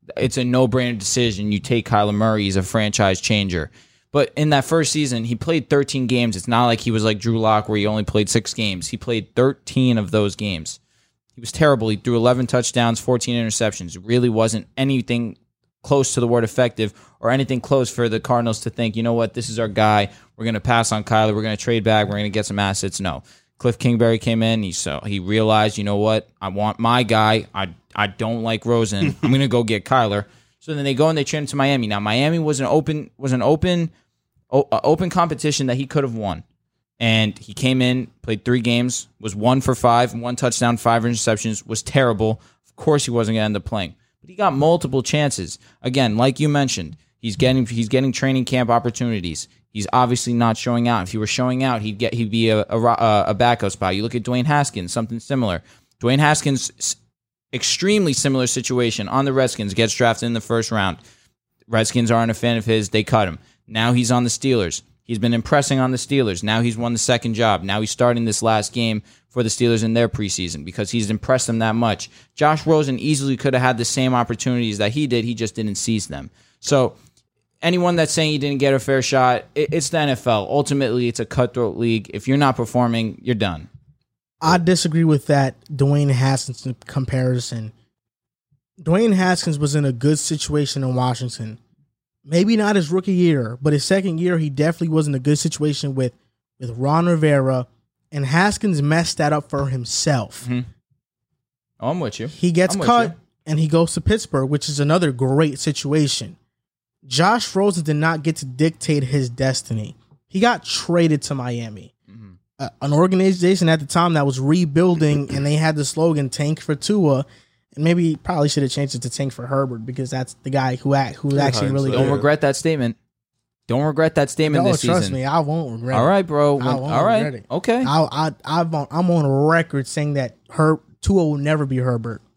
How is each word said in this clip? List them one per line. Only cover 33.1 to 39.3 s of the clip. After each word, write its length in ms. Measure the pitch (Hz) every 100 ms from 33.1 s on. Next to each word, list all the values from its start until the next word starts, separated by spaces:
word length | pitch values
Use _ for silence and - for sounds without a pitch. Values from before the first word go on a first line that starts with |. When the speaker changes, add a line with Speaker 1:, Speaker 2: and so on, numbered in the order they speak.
| _
Speaker 1:
was 160 | 135
an 80 | 127
open, 500 | 113 151 185 175 165 _ _ _ _ _ _
o-, 180 | 135 143
uh, 80 | 107
open 260 | - 160 180
competition 580 | 180 170 156 151 143 135
that 80 | 123
he 120 | 135
could 160 | 156 135
have 100 | 113
won. 280 | 101 85 - _ _ _ _ _
And 380 | 117 110 110 101
he 140 | -
came 280 | 101 131 131
in, 260 | 127 127 127 _
played 220 | - 110
three 160 | - 123
games, 480 | 120 120 123 - - _
was 120 | 110